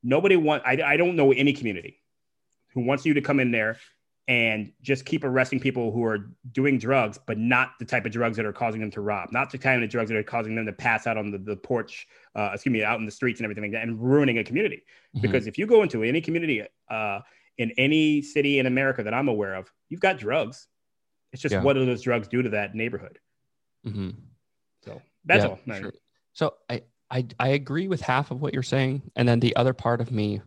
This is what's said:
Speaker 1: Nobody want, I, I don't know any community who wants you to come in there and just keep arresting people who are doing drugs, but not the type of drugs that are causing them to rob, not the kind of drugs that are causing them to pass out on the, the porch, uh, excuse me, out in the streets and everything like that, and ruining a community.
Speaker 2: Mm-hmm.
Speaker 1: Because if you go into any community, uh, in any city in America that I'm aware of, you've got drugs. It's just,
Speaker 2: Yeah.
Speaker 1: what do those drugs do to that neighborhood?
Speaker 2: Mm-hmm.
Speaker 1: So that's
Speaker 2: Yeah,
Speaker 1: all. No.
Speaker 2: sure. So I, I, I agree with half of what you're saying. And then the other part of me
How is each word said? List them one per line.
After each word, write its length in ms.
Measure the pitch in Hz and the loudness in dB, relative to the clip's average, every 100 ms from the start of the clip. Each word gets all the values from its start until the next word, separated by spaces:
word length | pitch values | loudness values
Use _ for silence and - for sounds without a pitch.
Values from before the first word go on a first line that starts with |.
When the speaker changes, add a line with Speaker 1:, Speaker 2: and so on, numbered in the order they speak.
Speaker 1:
Nobody 340 | 123 143 190 185 | 2 2 6 6
want, 260 | 151 151 | 4 2
I, 160 | 127 135 143 | 0 0 2
I 40 | 151 | 2
don't 200 | 175 175 | 2 6
know 160 | 139 | 6
any 200 | 127 139 | 6 4
community 480 | 143 117 90 80 _ _ _ _ _ _ _ _ | 2 -4 -6 -10 _ _ _ _ _ _ _ _
who 100 | 131 | -4
wants 220 | 120 143 | -2 0
you 80 | 160 | 2
to 60 | 147 | 2
come 200 | - 143 | 4 2
in 100 | 123 | 2
there 260 | 117 110 113 - _ _ _ - | 2 -2 -4 -14 _ _ _ 0
and 440 | 123 113 107 104 _ | 2 2 0 -6 _
just 220 | - 135 | -2 -2
keep 180 | - 160 | 0 -2
arresting 340 | 139 127 127 131 | 0 0 2 0
people 300 | 135 127 117 | -2 -2 -2
who 120 | 110 | 0
are 260 | 113 107 101 - 127 | 0 -2 -6 -16 -8
doing 260 | 123 139 131 | 0 2 2
drugs, 400 | 110 135 110 - - | 2 2 2 -4 -8
but 120 | 107 | -2
not 340 | 117 123 127 - | 2 2 2 -4
the 60 | |
type 220 | - 127 107 | -4 -4 -2
of 60 | |
drugs 240 | 110 117 110 | -2 -2 0
that 80 | 107 | -4
are 60 | |
causing 280 | 101 120 110 | -2 -4 -4
them 100 | 107 | -8
to 80 | 107 | -6
rob, 300 | 101 101 85 | -4 -4 -4
not 180 | 117 135 | -4 -4
the 80 | 127 | -2
kind 240 | 135 127 | 2 2
of 60 | 113 | 2
drugs 180 | 120 110 | -2 -2
that 60 | 110 | -2
are 60 | |
causing 320 | 104 120 110 | -2 -4 -4
them 120 | 110 107 | -4 -6
to 60 | |
pass 340 | 98 123 113 117 | -4 -2 0 -2
out 100 | 110 | -4
on 140 | 104 | -4
the, 80 | 101 | -8
the 180 | 98 98 | -8 -10
porch, 500 | - 120 113 - - - _ | -4 -4 -4 -14 -20 -20 _
uh, 160 | 107 104 | -6 -6
excuse 180 | 101 - | -4 -2
me, 100 | 113 | 0
out 140 | 107 117 | 0 -2
in 40 | |
the 60 | 107 | -4
streets 280 | - 123 113 | -4 -4 -2
and 40 | |
everything 180 | 113 104 | -6 -6
like 80 | 104 | -6
that, 100 | 113 | -6
and 180 | 117 110 | -6 -4
ruining 380 | 120 139 135 117 | 2 4 4 2
a 60 | |
community. 380 | 107 131 214 - _ _ _ 127 | -2 -2 -2 -4 _ _ _ -4
Speaker 2:
Mm-hmm. 60 | |
Speaker 1:
Because 240 | 104 123 110 | 0 0 -2
if 120 | - | -6
you 80 | 214 | 4
go 160 | 226 | 6
into 200 | 190 120 | 6 0
any 160 | 113 151 | 0 0
community, 440 | 165 165 165 117 104 _ _ | -2 -4 -2 -2 -4 _ _
uh, 300 | 110 107 101 - _ _ - | -6 -4 -6 -10 _ _ -6
in 120 | 113 117 | -4 2
any 420 | 135 156 156 147 | 2 4 4 2
city 380 | 143 - 143 143 | 0 0 2 2
in 80 | 131 | 2
America 360 | 127 135 131 | 2 0 0
that 120 | 104 | -2
I'm 140 | 117 139 | 0 0
aware 260 | 107 101 | 0 -2
of, 180 | 95 95 _ _ | -6 -10 _ _
you've 120 | 175 | 0
got 180 | 190 160 | 0 0
drugs. 480 | 107 143 120 135 - _ _ _ _ _ _ | -2 -2 -2 -8 -20 _ _ _ _ _ _
It's 80 | - | -8
just, 100 | 147 | -2
Speaker 2:
Yeah. 100 | 98 | 0
Speaker 1:
what 100 | 135 | 2
do 100 | 135 127 | 2 2
those 160 | 117 | 0
drugs 240 | 127 120 101 | 0 -2 0
do 140 | 120 | -2
to 60 | 123 | 0
that 240 | 104 101 | -2 -4
neighborhood? 440 | 110 117 - - - _ _ _ _ _ _ 120 | -4 -6 -6 -12 -20 _ _ _ _ _ _ -10
Speaker 2:
Mm-hmm. 240 | 101 95 110 - _ _ _ _ _ | -6 -8 -10 -18 _ _ _ _ _
Speaker 1:
So 160 | - 107 _ _ | -20 -20 _ _
that's 200 | - 190 | 2 4
Speaker 2:
Yeah, 60 | 202 | 4
Speaker 1:
all. 100 | 95 - | -2 -10
No. 140 | 101 | -10
Speaker 2:
sure. 120 | 95 - _ _ _ | -10 -14 _ _ _
So 220 | - 156 - _ | -4 -4 -4 _
I, 140 | 120 - _ _ | -12 -12 _ _
I, 140 | 127 123 - | -4 -4 -2
I 100 | 127 | 0
agree 360 | 139 135 143 190 | 0 0 -6 -4
with 140 | 175 | -4
half 320 | - 127 147 | 0 0 0
of 80 | 127 | -4
what 100 | 147 | -4
you're 100 | 135 | -4
saying. 380 | 127 135 131 139 - | -2 0 0 -2 -6
And 140 | - 120 | 2 4
then 100 | 117 | 4
the 160 | 120 | 4
other 180 | - 127 | 4 2
part 280 | 127 117 117 | 2 0 0
of 100 | 117 | 0
me 300 | 113 104 104 | -2 -2 -4